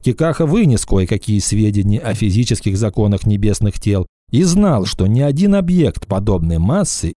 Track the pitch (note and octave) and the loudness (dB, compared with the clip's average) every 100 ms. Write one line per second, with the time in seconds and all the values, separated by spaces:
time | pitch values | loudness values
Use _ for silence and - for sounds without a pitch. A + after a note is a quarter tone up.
0 | B2+ A2+ E3 D#3 D#3+ G#3+ F3 A2 - F#2+ | -4 0 -2 0 0 2 2 0 0 0
1 | F#2 G#2+ - G#2 - G#2 G#2+ G2+ G2 G#2 | 0 -2 -2 -2 0 0 0 0 0 0
2 | A#2 - G#2+ G2+ A#2+ G#2+ G#2 F#2+ A2 A2 | -2 -2 0 0 0 -2 -2 -2 -2 0
3 | G#2 G2+ A2 G2+ G2+ F#2+ G#2 - G#2+ G2 | 0 0 0 0 0 0 -2 -2 -2 -2
4 | F2+ _ _ B2+ F3+ F3+ G3+ A#2 F#2 - | -4 _ _ 0 2 2 2 2 -2 -2
5 | F#2+ A#2+ C#3+ C#3+ G3+ G3+ F3 F3+ B2 - | 0 2 0 2 2 2 2 2 0 -2
6 | - F#2+ G#2 F#2 E2 E2 F#2 F#3+ G2+ - | -4 -4 0 0 0 0 0 0 -2 -4
7 | E2+ | -6